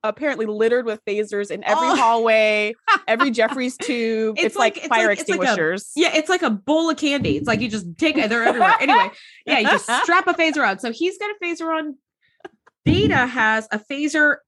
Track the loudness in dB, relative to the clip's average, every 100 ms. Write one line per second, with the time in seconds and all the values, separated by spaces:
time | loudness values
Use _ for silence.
0 | -6 -4 -4 -2 -4 0 2 2 -2 -8
1 | -6 -4 -4 -4 -6 -6 -2 0 2 2
2 | 4 4 4 4 4 2 -2 -4 0 0
3 | 2 0 0 2 0 0 -6 -6 -4 -2
4 | -2 -2 -2 -2 -2 2 0 0 -2 0
5 | 2 0 -2 0 0 0 0 -2 -6 0
6 | 0 0 0 -2 0 -2 0 0 2 0
7 | -2 -2 -2 -2 -2 -2 -2 -6 -8 -2
8 | 0 0 0 0 0 2 2 4 4 2
9 | 2 -6 -20 -18 -2 0 2 0 0 -2
10 | 2 2 2 0 0 2 0 -2 -6 -4
11 | -4 -4 -10 -8 -8 -6 -4 -4 -6 -12
12 | _ _ _ _ -20 _ _ _ 0 2
13 | 2 2 0 0 0 0 -4 -10 -8 -4
14 | -2 2 2 0